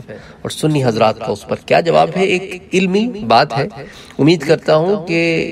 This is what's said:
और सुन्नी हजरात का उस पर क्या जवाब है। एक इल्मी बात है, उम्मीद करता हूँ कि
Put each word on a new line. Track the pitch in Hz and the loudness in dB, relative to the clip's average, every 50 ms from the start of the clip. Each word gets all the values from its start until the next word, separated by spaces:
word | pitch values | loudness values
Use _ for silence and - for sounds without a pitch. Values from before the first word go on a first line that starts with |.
| - - 107 107 - - - - - | -6 -10 -16 -18 -18 -20 -20 -14 -12
और | 117 | -10
सुन्नी | - - - 156 151 143 | -8 -2 -2 0 0 2
हजरात | 127 123 107 110 113 110 110 - | 0 0 2 2 2 2 2 0
का | 110 117 | -4 -6
उस | 107 - - - | -6 -6 -6 -8
पर | - - - - | -8 -8 -2 0
क्या | - - | 2 2
जवाब | 175 165 156 156 165 165 | 2 4 2 2 2 2
है। | 156 185 190 190 | 0 -2 0 0
एक | 185 180 190 - 185 180 - - - | 0 -2 -4 -6 -12 -14 -12 -4 -2
इल्मी | 185 190 180 185 208 220 247 - 415 220 | 0 0 2 0 0 0 -2 -4 -8 -2
बात | 113 113 120 147 147 113 | 2 2 2 2 2 0
है, | 120 139 214 - 131 - - - - - - - - | -4 -4 -4 -8 -12 -18 -18 -20 -20 -20 -14 -4 0
उम्मीद | 135 151 180 170 135 | 2 2 2 2 2
करता | 147 - - - - 156 | 0 0 0 2 2 2
हूँ | 156 160 185 208 208 160 | 2 2 0 -2 -2 -2
कि | - 170 170 165 165 165 160 - - | -4 -2 -2 0 0 -2 -2 -4 -4